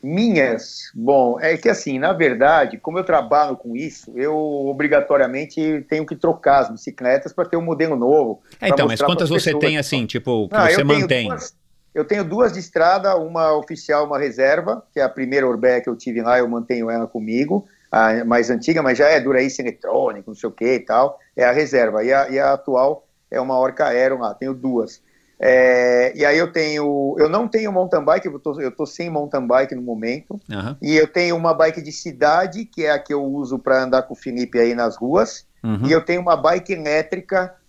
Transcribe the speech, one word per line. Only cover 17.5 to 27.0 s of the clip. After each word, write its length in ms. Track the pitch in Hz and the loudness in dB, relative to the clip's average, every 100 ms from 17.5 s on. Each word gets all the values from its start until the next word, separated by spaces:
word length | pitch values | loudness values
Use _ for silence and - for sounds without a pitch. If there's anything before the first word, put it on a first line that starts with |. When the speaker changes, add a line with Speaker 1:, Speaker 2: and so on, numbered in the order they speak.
| 196 - _ _ | -2 -4 _ _
Speaker 1:
a 320 | 107 113 113 | 2 2 2
mais 240 | 117 120 113 | 0 0 2
antiga, 320 | 120 120 165 | -2 0 0
mas 160 | 139 127 | 0 4
já 100 | 147 | 4
é 100 | 156 | 4
Dura-Ace 420 | 131 131 135 - | 2 0 0 -4
eletrônico, 680 | 123 - - 117 131 104 98 | -8 -8 -4 0 0 -4 -14
não 60 | 107 | -10
sei 120 | 113 | -10
o 40 | |
que 220 | - 117 | -4 -2
e 60 | 127 | -2
tal, 380 | - 113 139 - _ | 0 0 0 -2 _
é 100 | - | 0
a 80 | 123 | 2
reserva. 520 | 127 147 131 113 107 | 2 2 2 2 0
E 80 | 113 | 0
a, 160 | 135 139 | 2 0
e 100 | 131 | 0
a 140 | 139 | 0
atual 560 | 139 143 127 135 156 _ _ _ | 0 0 0 0 0 _ _ _
é 100 | - | -6
uma 180 | 127 131 | -2 0
Orca 280 | 131 127 147 | 0 0 0
Aero 320 | 123 131 131 | 2 2 0
lá, 140 | 113 | -6
tenho 180 | 104 131 | -6 -8
duas. 500 | 131 131 120 107 - _ _ _ _ | -6 -4 -2 -4 -8 _ _ _ _
É, 760 | - 127 127 127 123 123 127 139 | 2 6 6 4 4 2 2 0
e 80 | |
aí 140 | 147 156 | 2 2
eu 120 | 170 | 0
tenho, 640 | 170 156 151 147 143 | -2 -4 -2 -2 -2